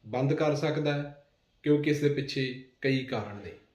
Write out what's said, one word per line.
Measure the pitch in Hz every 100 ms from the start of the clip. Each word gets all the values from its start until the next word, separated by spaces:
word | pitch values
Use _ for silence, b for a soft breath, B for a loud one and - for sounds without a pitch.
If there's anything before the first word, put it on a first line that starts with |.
| 110
ਬੰਦ | 123 139
ਕਰ | 151 156
ਸਕਦਾ | 143 156 147 147
ਹੈ, | 143 143 - _ _ _ _
ਕਿਉਂਕਿ | 147 147 151
ਇਸ | 143
ਦੇ | 147
ਪਿੱਛੇ | - - 139 131 123 - _
ਕਈ | 135 131
ਕਾਰਨ | 120 117 104 101
ਨੇ। | 98 - _